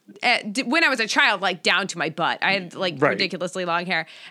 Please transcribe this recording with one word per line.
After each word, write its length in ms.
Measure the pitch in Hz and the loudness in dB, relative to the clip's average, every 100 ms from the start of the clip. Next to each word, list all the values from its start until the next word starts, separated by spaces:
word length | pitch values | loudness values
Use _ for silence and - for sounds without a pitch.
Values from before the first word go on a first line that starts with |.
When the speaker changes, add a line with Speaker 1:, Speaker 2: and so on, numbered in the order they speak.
| - 202 | -20 -4
Speaker 1:
Uh, 160 | 247 226 208 | 0 0 -2
d-, 140 | 208 | -4
when 180 | 240 320 | 0 2
I 60 | 320 | 2
was 100 | 254 | 2
a 80 | 220 | 0
child, 340 | 302 277 196 | 4 4 4
like, 200 | 185 185 | 0 0
down 240 | 214 180 196 | 2 2 0
to 100 | 165 | -4
my 120 | 151 | -4
butt. 280 | 160 151 - | -2 -2 0
I 100 | 180 | 0
had, 200 | 196 175 | -2 -4
like, 220 | 139 185 139 | -6 -4 2
Speaker 2:
Right. 120 | 139 | 2
Speaker 1:
ridiculously 540 | - 185 180 175 185 | 2 -2 -4 -6 -6
long 220 | 175 170 175 | -4 -2 -2
hair. 200 | 165 160 - - | -4 -6 -12 -10